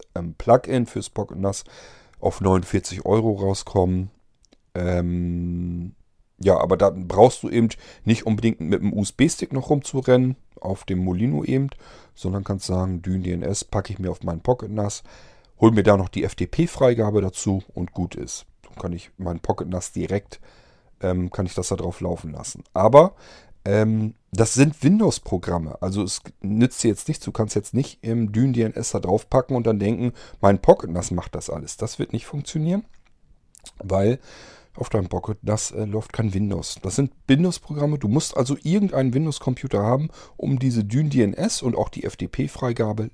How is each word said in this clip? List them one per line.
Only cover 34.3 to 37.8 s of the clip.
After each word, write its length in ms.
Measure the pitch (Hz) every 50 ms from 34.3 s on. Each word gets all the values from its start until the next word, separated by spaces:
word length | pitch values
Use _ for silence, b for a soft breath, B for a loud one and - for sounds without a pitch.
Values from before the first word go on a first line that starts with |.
| B B B B B B B B B
auf 140 | - - -
deinem 200 | - 107 95 90
Pocket 340 | - 92 - - 104 - -
nas, 280 | 104 107 107 - -
äh, 140 | - - 107
läuft 280 | 104 101 110 110 - -
kein 220 | - 110 107 95
Windows. 420 | 95 107 101 98 85 - - - - -
Das 120 | 95 -
sind 160 | - 143 135 - - -
Windows-Programme. 720 | - - 160 175 180 170 - - - 151 147